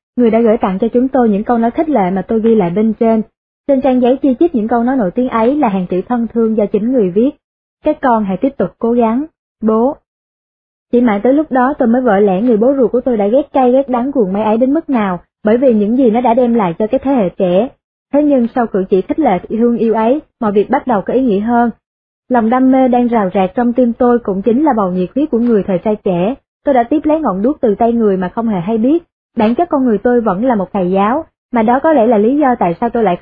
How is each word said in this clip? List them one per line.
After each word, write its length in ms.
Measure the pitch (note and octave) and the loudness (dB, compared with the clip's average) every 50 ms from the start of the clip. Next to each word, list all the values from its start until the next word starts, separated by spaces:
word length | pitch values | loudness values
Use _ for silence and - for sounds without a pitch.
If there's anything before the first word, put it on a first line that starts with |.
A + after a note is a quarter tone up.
| _ _ _ | _ _ _
người 160 | - B3 A3+ | 0 0 2
đã 80 | G#3 A3+ | 2 2
gửi 180 | A#3 A3+ G#3+ A#3+ | 2 2 0 0
tặng 220 | - G3+ F#3 F#3+ | 0 -2 -2 -2
cho 80 | A#3+ A3+ | -2 -2
chúng 200 | - A#3+ B3+ C4 | 0 0 0 0
tôi 220 | - C4+ A#3+ A3+ | 0 0 2 2
những 140 | G3+ F#3+ G#3+ | 0 0 0
câu 140 | - B3 A3+ | -2 0 0
nói 140 | A3+ A#3 | 0 -2
khích 180 | A#3+ - D#4+ D#4+ | -2 -2 -2 0
lệ 220 | C#4+ A3+ F#3+ F3+ | 0 0 0 0
mà 100 | F#3+ F#3+ | -2 -4
tôi 200 | F#3 - A#3 A3+ | -4 -2 -2 0
ghi 140 | G#3 A3+ A3+ | 2 2 2
lại 140 | A3 F#3 E3+ | 2 2 0
bên 240 | E3+ G#3 A3 A3+ G#3+ | 0 0 0 0 0
trên. 280 | - A#3 A3+ A3+ A3 G#3+ - _ _ _ _ _ _ _ - | 0 0 0 2 0 -2 -4 _ _ _ _ _ _ _ -2
Trên 140 | C#4 C4 | 0 0
trang 200 | C4 C4+ B3+ B3+ | 2 2 2 2
giấy 160 | B3 A#3+ C4+ C4+ | 2 2 2 2
chi 140 | - C#4+ B3 - | 0 0 0 2
chít 160 | E4 F4 F4 | 0 0 0
những 120 | A#3 G#3 A3+ | 0 -2 0
câu 160 | B3+ A#3 A#3 | 0 0 0
nói 140 | B3 C4+ C4+ | 0 0 0
nổi 140 | G#3 F3 | -2 -2
tiếng 180 | - B3 B3+ C4 | -2 -2 -2 -2
ấy 260 | - A3+ A3+ A#3+ D4 | -2 0 0 0 0
là 120 | D4+ C#4+ A3+ | 0 0 0
hàng 200 | F#3+ G3 F#3 F3 | 0 -2 -4 -2
chữ 140 | F#3 F3+ F#3 - | -4 -4 -4 -2
thân 200 | B3 A#3+ A#3 A3 - | -4 -4 -4 -2 -2
thương 240 | A#3+ A3+ A3 A3 G#3+ | 0 0 0 0 0
do 80 | G#3 | -2
chính 260 | G3+ - G#3 G3+ A#3+ | 0 -2 -2 -2 0
người 200 | C4+ B3+ G3+ F3+ | 0 0 0 0
viết. 200 | E3+ G#3 A#3 C#4+ D4+ _ _ _ _ _ _ _ _ _ - | 0 0 0 0 -2 _ _ _ _ _ _ _ _ _ -4
"Các 120 | D4+ D4+ D4+ | -4 -2 -2
con 220 | - C4 A#3 A3 G#3+ | 0 0 0 0 0
hãy 140 | F#3+ F#3+ F3+ | -2 -4 -2
tiếp 160 | - C#4 - - | -2 -4 -2 -2
tục 120 | G#3 E3+ - - | -6 -6 -6 -4
cố 120 | - A#3 | -4 -2
gắng, 340 | A#3+ A#3+ A#3 A3 A3+ B3+ D4+ D#4+ _ _ _ _ _ _ A3 | 0 0 0 0 0 -2 -4 -6 _ _ _ _ _ _ -2
bố." 320 | A3 A3 A3 A#3 C4+ D4+ - _ _ _ _ _ _ _ _ _ _ _ _ _ _ _ _ _ _ | -2 0 0 0 -2 -2 -6 _ _ _ _ _ _ _ _ _ _ _ _ _ _ _ _ _ _
Chỉ 100 | - A#3+ | 0 0
mãi 180 | B3 A#3 G3+ G3+ G#3 | 2 2 0 0 0
tới 100 | A#3+ C#4 | 0 0
lúc 180 | D4+ D#4 - | 0 0 -2
đó 220 | B3+ C4 B3 C4 D4 - | -2 -2 0 0 -2 -2
tôi 80 | C4+ A3+ | 0 0
mới 140 | A#3 B3+ | 0 0
vỡ 180 | B3+ B3 G3 G3 | 2 0 2 2
lẽ 220 | G#3+ G3+ F#3 F#3 | 2 2 2 0
người 160 | A3+ B3+ A#3 G3+ | 0 0 0 2
bố 160 | A3 C4 C#4+ C4+ | 2 2 2 2
ruột 140 | B3 - | 0 0
của 100 | - B3 | 0 -2
tôi 160 | B3 C4+ A#3+ G#3 | -2 -2 -2 -2
đã 100 | G3 G#3 | 0 0
ghét 260 | A3 C#4 C#4+ - - | 0 0 0 0 0
cay 180 | C#4+ B3+ B3 | 0 2 2
ghét 180 | B3 C4+ C#4 C4 | 2 2 0 0
đắng 220 | B3+ A#3+ A#3+ C#4 | -2 -4 -4 -2
guồng 220 | C#4 C#4 G#3+ F3+ F#3+ | -2 -2 -2 0 -2
máy 100 | G3+ A3 | -2 -2
ấy 140 | G#3+ G#3+ A#3 | 0 0 0
đến 160 | C4 B3+ C#4+ | 0 0 0
mức 160 | E4 E4 - | 0 -2 -2
nào, 300 | C#4 A#3 G#3 G3 F3+ F3 - _ _ _ - | -2 -2 -2 -2 -4 -6 -8 _ _ _ -2
bởi 120 | G#3+ G#3+ A#3+ | 0 0 2
vì 160 | C#4 C4+ A3+ | 2 2 2
những 240 | G#3 G#3 G3+ A#3 B3+ | 2 2 0 0 2
gì 140 | C#4 A3+ | 2 2
nó 100 | G#3 A#3+ | 2 2
đã 120 | B3 A#3+ A#3 | 0 0 0
đem 200 | B3 B3+ A#3+ A#3 | 0 0 0 0
lại 220 | A#3 G3+ F3 E3 - | 0 0 -2 -2 -2
cho 80 | A3 G#3+ | -2 -2
cái 120 | - C4+ C4+ | -2 -2 -2
thế 100 | C4 C#4+ | 0 0
hệ 160 | B3 G3 F3 | 0 0 -2
trẻ. 380 | - - G3 F3+ F3 F#3 A3+ C#4 - _ _ _ _ _ _ _ - | -2 -2 -2 0 2 0 0 -2 -6 _ _ _ _ _ _ _ -2
Thế 100 | C#4+ D4+ | 0 2
nhưng 240 | D4 C#4+ B3+ A#3 A3+ - | 2 2 2 0 0 -2
sau 120 | B3+ A#3 A3 | -2 -2 -2
cử 160 | - F#3+ F#3+ - | -2 -4 -2 0
chỉ 120 | G#3 F#3 | 0 -2
khích 180 | G3 - D4 - | 0 -2 -2 -2
lệ 200 | D4+ A#3+ F#3+ - - - | 0 0 0 -2 -2 -4
thương 280 | - A3 A#3 A#3+ A#3 G#3 | -2 0 0 0 0 0
yêu 160 | G#3+ A3+ G#3+ | 0 0 0
ấy, 280 | A3 A3 A3+ C4 D#4 - _ _ - | 0 0 0 0 0 -4 _ _ -6
mọi 100 | A#3+ G#3+ | -4 -2
việc 180 | G3 G#3 G3 - | 0 0 0 0
bắt 180 | A#3+ D4 C#4 B3+ | 0 -2 -2 -2
đầu 140 | A#3 G3 | -2 -2
có 120 | F3 - - | -2 -2 -2
ý 80 | B3+ | 0
nghĩa 180 | C4+ B3 F#3+ G3 | 0 0 0 0
hơn. 300 | G#3 A#3 A#3+ A#3 A#3+ A#3 - _ _ _ _ _ _ _ _ _ _ - | 0 0 0 0 0 0 -2 _ _ _ _ _ _ _ _ _ _ -4
Lòng 200 | B3 A#3+ A3 A3+ | -2 0 0 2
đam 220 | A#3+ B3+ C4 C4 | 2 2 2 4
mê 160 | C4 C4 C4 B3+ | 4 4 2 2
đang 200 | A#3+ B3 B3 A#3+ | 2 2 0 0
rào 220 | A#3 A3+ G3+ F#3 - | 0 0 0 0 0
rạt 220 | G3+ F#3 F3+ - | 0 -2 -2 -2
trong 180 | B3+ A#3+ A#3+ A#3 | -2 -2 0 0
tim 200 | C4 B3+ A#3+ A3+ | 0 0 0 0
tôi 260 | - B3+ A#3+ A#3+ A#3+ | 0 0 2 0 0
cũng 220 | A#3+ - F#3 F#3+ | 0 -4 -6 -2
chính 220 | F#3+ A#3+ A3 B3+ D#4+ | 0 0 0 2 2
là 80 | D#4 B3 A3 | 0 0 0
bầu 140 | G3+ F#3 | 0 -2
nhiệt 180 | F3+ F#3 F3+ F3 - | -2 -2 -4 -4 -4
huyết 160 | C4 D4+ D4+ | -4 -2 -2
của 80 | - A3 | -2 0
người 240 | A#3+ A#3+ A#3 G3+ F3+ | 0 2 0 0 0
thời 140 | - F#3+ E3+ | 0 -2 -2
trai 180 | - A3 G#3+ | -2 -2 -4
trẻ. 400 | G#3 - G#3 F3+ E3+ F3+ G#3 C#4 - _ _ _ _ - | -2 -2 -2 -2 0 -2 -2 -4 -6 _ _ _ _ -4
Tôi 80 | - C4+ | 0 0
đã 100 | A#3+ A#3 | 0 0
tiếp 160 | A#3+ D4+ D#4 - | 0 -2 -2 0
lấy 160 | D4+ D4+ D#4+ | 0 0 0
ngọn 220 | D#4 A#3+ G3 F#3+ | 0 -2 -2 -2
đuốc 200 | G3+ B3+ D4+ - | 0 -2 -2 0
từ 140 | - A3+ G3+ | -2 -2 0
tay 180 | - A#3 A#3 A#3 | 0 0 0 0
người 240 | A#3 A3 G#3 F#3+ F#3 | 0 0 0 0 0
mà 120 | F#3 F3+ | -2 -4
không 180 | - A3+ A3+ A#3 | -6 -6 -4 -4
hề 120 | G#3 F3+ | -2 -4
hay 180 | E3 G3 A#3 A3+ | -4 -4 -2 -2
biết. 260 | A3 C4 D#4 E4+ - _ _ _ _ _ _ A#3+ | 0 0 0 0 -2 _ _ _ _ _ _ -2
Bản 180 | A3 G#3+ A#3+ | 0 0 0
chất 140 | - F4 F4 | 0 -2 -2
con 160 | D#4+ C#4+ C4 | -2 0 0
người 120 | B3 G#3+ G3 | 0 0 0
tôi 240 | - B3 B3 A#3+ | 0 0 0 0
vẫn 240 | A3 A3+ F3+ F#3 A#3 | 0 0 -2 -2 0
là 100 | C4+ A#3+ | -2 0
một 120 | G3+ F3+ - - | -2 -2 -4 -4
thầy 180 | G3+ F#3 F3+ | -4 -2 0
giáo, 340 | F#3+ F#3+ G3 G#3 B3 D#4 D#4+ - _ _ _ _ - | 0 0 0 0 -2 -4 -6 -8 _ _ _ _ -4
mà 100 | A#3+ A3 | -2 0
đó 160 | A3 A#3+ C4+ C4+ | 2 0 2 2
có 100 | D#4+ D#4+ | 2 2
lẽ 120 | C4 G#3+ | 2 4
là 120 | A#3+ A#3+ G3+ | 4 4 2
lý 200 | G#3 A3+ C#4 D4 | 2 2 2 2
do 180 | D4+ B3+ A#3+ A#3+ | 2 0 0 0
tại 160 | G#3+ - B3+ - | 0 -2 -2 -2
sao 80 | B3 A#3 | -4 -4
tôi 140 | - A#3 A3+ | -2 0 0
lại 140 | F#3 F3 - | 0 -2 -2